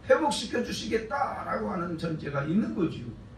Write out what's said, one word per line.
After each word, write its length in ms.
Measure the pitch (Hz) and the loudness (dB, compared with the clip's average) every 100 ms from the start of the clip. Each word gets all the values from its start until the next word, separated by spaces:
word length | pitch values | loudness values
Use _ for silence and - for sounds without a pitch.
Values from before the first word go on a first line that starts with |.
| - | 6
회복시켜 540 | 523 294 - - 240 | 6 6 2 -2 -2
주시겠다라고 1080 | 220 - 220 220 - - - - - 220 208 | -2 -4 0 -2 0 -2 -2 -2 -4 -2 -2
하는 260 | 190 175 160 | -2 -2 -2
전제가 460 | 170 156 151 139 | -2 -4 -2 -2
있는 320 | 147 190 269 - | 2 2 2 2
거지요. 300 | 160 - - - - | 0 0 -8 -10 -14